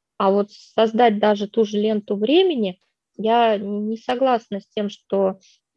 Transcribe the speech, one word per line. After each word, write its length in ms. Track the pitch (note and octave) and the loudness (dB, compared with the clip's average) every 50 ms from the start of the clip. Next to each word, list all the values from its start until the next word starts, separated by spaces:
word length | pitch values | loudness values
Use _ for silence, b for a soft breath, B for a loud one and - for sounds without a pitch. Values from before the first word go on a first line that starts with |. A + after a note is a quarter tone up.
| _ _ _ - | _ _ _ -2
А 120 | G3 G3 | 0 0
вот 180 | G3 G3+ G3+ G3+ | 2 0 -2 -4
создать 680 | - - - - - A3 A3+ A3 A3+ A3 B3 A#3 G#3 G#3 | -8 -20 -20 -6 0 0 0 2 4 4 4 4 4 2
даже 280 | G#3+ G#3+ G#3 G#3 G3+ G#3 | 2 0 0 0 -4 -4
ту 160 | - A3+ A3 | 0 -2 -2
же 140 | G#3 G#3+ G#3 | 0 0 -2
ленту 380 | G#3 A3 A3 G#3 G#3 - G#3 | -2 0 -2 -2 -4 -6 -4
времени, 640 | G3+ G#3+ B3 D4+ F4+ F#4+ F4+ D4+ A#3+ G#3 F#3 F#3 _ _ _ _ _ _ _ _ | -4 0 2 2 4 4 2 0 -2 -4 -4 -6 _ _ _ _ _ _ _ _
я 420 | - G3+ A3 A3+ A#3+ A#3 A3+ G#3+ G3+ | -6 -2 0 2 2 2 2 0 -2
не 380 | G3+ G3+ G#3 G#3 G#3 G#3+ A3+ A3+ | -4 -6 -6 -6 -6 -6 -8 -8
согласна 600 | - - B3 B3 C4+ C4 B3 A3+ - - G3+ G3 | -6 -6 -2 0 0 0 0 0 -4 -8 -12 -12
с 60 | - _ | -12 _
тем, 220 | - G#3+ G3+ G3+ | -8 -6 -6 -6
что 480 | - _ _ - G3+ G3 F#3+ F#3+ G3 b b b b b _ _ _ | -8 _ _ -4 -2 0 0 -2 -2 b b b b b _ _ _